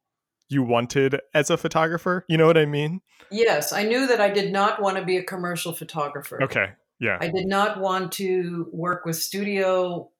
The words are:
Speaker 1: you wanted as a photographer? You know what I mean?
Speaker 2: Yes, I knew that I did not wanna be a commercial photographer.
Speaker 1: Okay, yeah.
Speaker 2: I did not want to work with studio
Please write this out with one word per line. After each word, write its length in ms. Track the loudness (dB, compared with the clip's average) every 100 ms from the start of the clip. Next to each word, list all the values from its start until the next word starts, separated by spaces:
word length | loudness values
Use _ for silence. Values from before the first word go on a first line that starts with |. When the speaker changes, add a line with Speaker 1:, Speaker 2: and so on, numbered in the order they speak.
| _ _ _ _ _
Speaker 1:
you 140 | -2
wanted 560 | 2 2 2 2 2 0 -2
as 160 | -2 2
a 60 | 0
photographer? 680 | 0 0 0 -2 -2 -4 0
You 80 | 4
know 100 | 6
what 120 | 6
I 80 | 4
mean? 340 | 2 -2 -4 -10 _ -8
Speaker 2:
Yes, 420 | 0 2 2 0
I 120 | -2
knew 220 | 0 2 2
that 140 | 2
I 100 | 2
did 220 | 2 0
not 280 | 2 0 2
wanna 220 | -2 -2
be 120 | 0 -2
a 60 |
commercial 500 | -2 -6 -6 -4 -6
photographer. 720 | -8 -10 -6 -6 -6 -10 -4
Speaker 1:
Okay, 300 | -2 0 -2 -4 _ _
yeah. 200 | -2 -2
Speaker 2:
I 80 | -2
did 180 | -2 -2
not 340 | 0 0 0
want 320 | -2 -2 -4
to 560 | -4 -2 0 -2 -4 -8
work 320 | -4 -4 -2
with 120 | -4 -6
studio 920 | -4 -4 -2 0 2 2 0 -4 -10 _